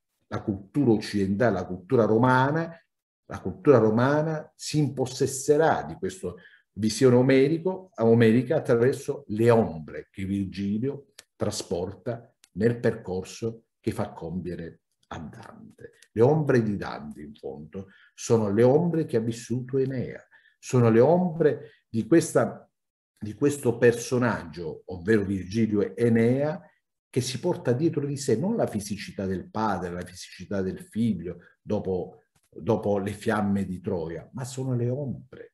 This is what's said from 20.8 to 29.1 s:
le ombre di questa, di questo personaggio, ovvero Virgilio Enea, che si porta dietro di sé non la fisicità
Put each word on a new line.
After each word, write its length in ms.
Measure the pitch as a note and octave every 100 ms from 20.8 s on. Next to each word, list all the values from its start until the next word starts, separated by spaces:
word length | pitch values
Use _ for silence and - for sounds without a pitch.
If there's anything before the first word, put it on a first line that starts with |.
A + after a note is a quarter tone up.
| A#2
le 100 | A2+
ombre 840 | C#3 F3+ F3+ D#3+ D3+ A#2 - _ _
di 180 | A2+ G#2
questa, 640 | E3 D#3+ C#3 G#2 - - _ _ _ _ -
di 160 | G#2+
questo 440 | G2+ D3 C#3+ B2 A#2+
personaggio, 1040 | B2 A2+ - B2 B2 F2 E2+ E2+ D#2 - -
ovvero 380 | F#2 F2 A2
Virgilio 720 | F#2+ G2 F#2 A2+ G#2+ G#2 - -
Enea, 640 | A#2+ A2+ A#2 C3 D3+ F3+ - _ _ _ _
che 120 | C3
si 180 | B2 -
porta 320 | F3+ F3 B2+
dietro 320 | B2 E3 D3+
di 120 | C#3+ C#3
sé 200 | - A2
non 200 | F#3+ A3+
la 100 | A#2+
fisicità 580 | G#2+ - G2 -